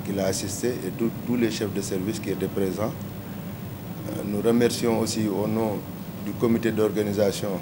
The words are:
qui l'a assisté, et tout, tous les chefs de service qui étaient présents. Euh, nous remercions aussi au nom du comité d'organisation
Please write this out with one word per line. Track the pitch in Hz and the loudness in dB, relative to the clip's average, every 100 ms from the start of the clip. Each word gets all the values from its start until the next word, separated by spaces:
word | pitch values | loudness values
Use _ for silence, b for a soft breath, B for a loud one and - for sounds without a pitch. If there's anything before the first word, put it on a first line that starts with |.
qui | 101 | -2
l'a | 98 95 | 0 2
assisté, | 95 101 - 120 127 - | 0 -4 -2 -2 -2 -4
et | - | -2
tout, | 113 - - | -2 -2 -2
tous | 120 | 2
les | 113 | 2
chefs | - 107 | 2 -2
de | 98 | -2
service | 95 98 95 107 | -2 -2 -2 -2
qui | 101 | -4
étaient | 95 95 | -2 -2
présents. | 98 95 92 110 - - - - - - - - - - - - | 0 0 0 -2 -4 -8 -10 -10 -10 -8 -8 -8 -8 -8 -8 -6
Euh, | - 98 | -4 -2
nous | 104 | 2
remercions | 107 117 120 - 120 113 | 4 6 4 4 2 2
aussi | 113 110 107 | 2 2 0
au | 95 107 | 2 0
nom | 110 113 95 - - - - | 2 0 -2 -6 -10 -10 -8
du | 101 | -6
comité | 104 117 117 113 | 0 2 4 2
d'organisation | 104 107 98 104 101 101 - 104 90 | 4 2 4 0 4 4 2 -2 -4